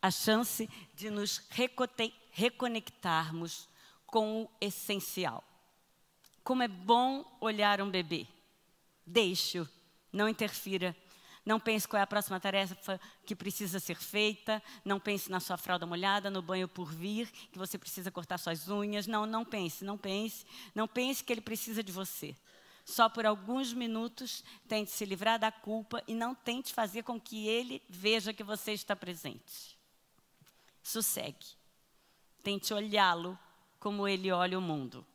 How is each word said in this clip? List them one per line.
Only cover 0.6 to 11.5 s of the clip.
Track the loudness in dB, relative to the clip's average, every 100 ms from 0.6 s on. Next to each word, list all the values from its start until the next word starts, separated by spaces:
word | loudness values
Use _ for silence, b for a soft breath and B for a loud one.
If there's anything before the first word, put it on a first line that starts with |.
| -4 B -18
de | -10 -4
nos | -2 -2 -4 -6
recote-, | 0 0 2 -2 0 -4 -4 -14
reconectarmos | 0 0 2 -2 -2 -6 -6 2 2 2 -2 -4 -8 -12 B B B 0
com | 2 2 -2
o | -4 _
essencial. | -4 -4 -2 -2 -2 -2 -2 -4 -12 _ _ _ _ _ _ _ -20 _
Como | -2 2
é | 2
bom | -2 6 6 6 2 -6 -4
olhar | -2 4 4 6
um | 2
bebê. | 0 0 -2 -4 -16 _ _ _ _ _ _ 2
Deixe-o, | 4 4 2 0 -2 -6 -8 _ _ _
não | 0 0
interfira. | 2 -2 -4 -4 0 0 -4 B B B B
Não | 0